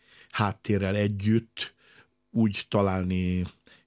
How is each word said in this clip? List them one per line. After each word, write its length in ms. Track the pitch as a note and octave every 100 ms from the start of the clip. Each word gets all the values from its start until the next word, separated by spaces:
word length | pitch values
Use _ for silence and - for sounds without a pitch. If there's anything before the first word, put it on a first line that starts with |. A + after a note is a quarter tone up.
| _ - -
háttérrel 680 | - G#2 - - G2+ F#2+ G#2
együtt 800 | G#2 G2+ G#2 A2+ - - - - _ - _ _ _
úgy 360 | A#2 A2+ G2+ -
találni 760 | G#2+ G2 F#2+ F#2 F#2 F2+ F2+ F2 - _ -